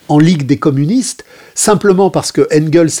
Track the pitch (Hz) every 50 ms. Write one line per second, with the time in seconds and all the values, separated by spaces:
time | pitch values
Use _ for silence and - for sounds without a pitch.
0 | _ - 151 147 156 165 185 151 139 123 143 - - 151 135 135 147 156 226 262
1 | - - - - - _ - - - - _ - - - 208 180 - 202 185 185
2 | 196 180 - 156 - - - 156 139 - 165 151 156 156 147 170 170 151 - -